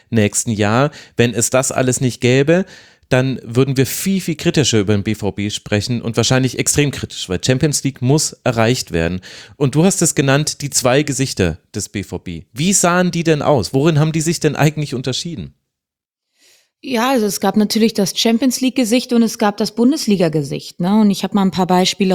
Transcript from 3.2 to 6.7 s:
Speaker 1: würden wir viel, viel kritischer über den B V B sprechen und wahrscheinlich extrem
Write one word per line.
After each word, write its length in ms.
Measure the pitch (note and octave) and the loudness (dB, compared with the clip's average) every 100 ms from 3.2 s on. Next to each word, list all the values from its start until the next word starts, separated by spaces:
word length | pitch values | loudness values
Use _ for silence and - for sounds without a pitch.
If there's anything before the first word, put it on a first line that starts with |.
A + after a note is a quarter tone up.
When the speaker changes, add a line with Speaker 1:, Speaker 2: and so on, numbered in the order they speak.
| C3 B2+ | 0 -4
Speaker 1:
würden 340 | A#2 A#2 C3 C3 | -2 0 2 2
wir 80 | C3 | 0
viel, 340 | - F#3+ G3 | -2 -2 -2
viel 160 | F3 D#3 | -2 -2
kritischer 440 | E3+ E3+ B2 A2 | 0 0 2 2
über 140 | G2 | 2
den 100 | G#2 | 0
B 100 | G2 | -2
V 180 | G#2+ G2+ | -4 -4
B 200 | G2 G#2 | -4 -6
sprechen 500 | - - G#2 - A#2+ | -8 -4 -2 -2 -4
und 160 | A#2 A#2 | -2 -2
wahrscheinlich 400 | A2+ C3 C3 - | 2 2 2 -2
extrem 320 | B2+ | -2